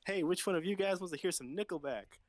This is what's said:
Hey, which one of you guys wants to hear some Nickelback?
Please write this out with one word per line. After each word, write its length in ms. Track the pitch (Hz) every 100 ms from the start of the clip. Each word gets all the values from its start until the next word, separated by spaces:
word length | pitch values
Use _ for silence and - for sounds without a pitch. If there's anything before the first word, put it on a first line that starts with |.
| -
Hey, 160 | 196
which 240 | 156 180 -
one 100 | 180
of 80 |
you 120 | 165 196
guys 220 | 196 190
wants 120 | 185
to 60 | 147
hear 120 | 185
some 240 | 165 123 156
Nickelback? 480 | 208 165 143 117 98 -